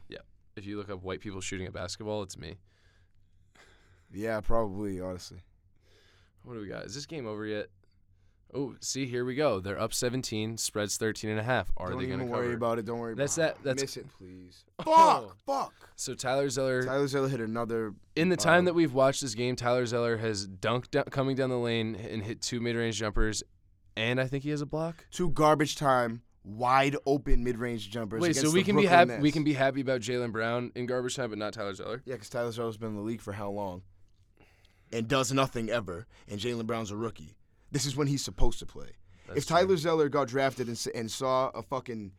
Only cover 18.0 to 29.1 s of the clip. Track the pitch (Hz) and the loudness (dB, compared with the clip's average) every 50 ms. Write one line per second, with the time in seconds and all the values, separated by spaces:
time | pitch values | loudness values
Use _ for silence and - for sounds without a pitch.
18 | - - - 156 165 180 180 - - 170 165 180 175 180 165 170 165 127 120 135 | -14 -6 -2 0 2 2 2 4 6 6 6 8 6 6 4 4 4 4 4 6
19 | 131 135 139 - 139 127 104 110 123 127 123 120 123 120 123 127 123 110 120 120 | 6 6 4 2 -2 -4 -4 -2 -2 -2 -2 0 2 2 2 2 2 2 0 2
20 | 120 117 117 107 113 113 107 98 101 95 95 90 - 110 117 123 - - - 139 | 2 2 0 0 0 -2 -2 -2 -4 -8 -8 -4 -2 0 0 0 -2 0 0 0
21 | - - - 139 131 135 135 123 131 131 127 123 120 120 117 113 110 110 110 90 | 0 0 -2 0 0 0 2 0 0 0 0 0 0 0 0 0 0 -2 -4 -6
22 | 110 101 98 113 101 113 113 - - - 127 120 117 120 117 117 117 113 110 101 | -8 -6 -6 -6 -4 -6 -6 -6 -6 -4 -4 -2 -2 0 0 0 0 0 -2 -2
23 | 113 107 98 123 110 110 104 - - _ _ _ _ _ _ _ _ - - 107 | -2 0 2 4 2 2 2 -4 -8 _ _ _ _ _ _ _ _ -10 -4 -2
24 | 113 120 123 131 131 127 139 139 131 147 151 147 147 139 151 156 160 170 165 - | 0 0 2 0 0 0 -2 -4 -4 -4 -4 -4 -4 -4 -4 -4 -4 -4 -8 -10
25 | - - - - 180 160 131 - 156 151 156 143 156 139 - - 151 139 131 127 | -16 -10 -4 0 0 2 4 6 6 6 8 6 4 0 0 0 2 4 4 4
26 | 120 117 117 120 - _ _ _ - 92 104 110 123 123 131 135 139 143 139 - | 4 2 -2 -6 -12 _ _ _ -16 -12 -6 -2 2 4 6 6 6 4 2 0
27 | - 135 143 143 107 143 131 123 120 123 120 110 120 120 117 110 101 98 104 120 | 2 2 2 4 6 6 6 6 6 2 -2 -2 -2 -4 -4 -6 -6 -6 -6 -6
28 | 113 98 110 113 175 170 151 131 143 151 160 190 185 208 202 151 202 180 175 175 | -6 -4 -2 0 2 2 2 4 4 4 4 4 4 4 4 4 6 8 8 8
29 | 175 - | 8 6